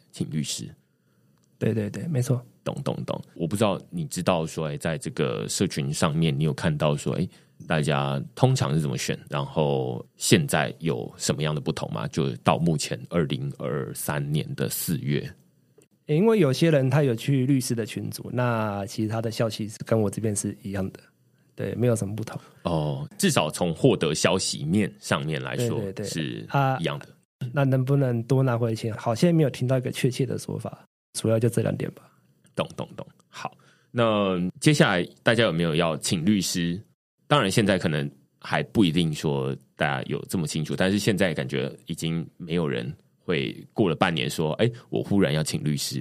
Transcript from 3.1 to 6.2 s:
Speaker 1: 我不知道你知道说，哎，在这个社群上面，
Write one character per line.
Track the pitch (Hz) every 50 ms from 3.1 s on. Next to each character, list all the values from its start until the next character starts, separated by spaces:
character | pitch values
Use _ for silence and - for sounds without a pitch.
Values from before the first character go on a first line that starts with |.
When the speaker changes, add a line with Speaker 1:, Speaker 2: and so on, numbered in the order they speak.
| - - - - -
Speaker 1:
我 | - 85 78
不 | 76
知 | 101 113
道 | 104 92 65 - -
你 | - 85 80
知 | 71 - 90 85
道 | 95 92 82 80
说， | 80 - - 80 76
哎， | 73 73
在 | - 85 80 73
这 | - 82
个 | - - 78 65 57 52 52 50
社 | - - 104 87
群 | - 85 71 69 76
上 | - - 82 73
面， | 82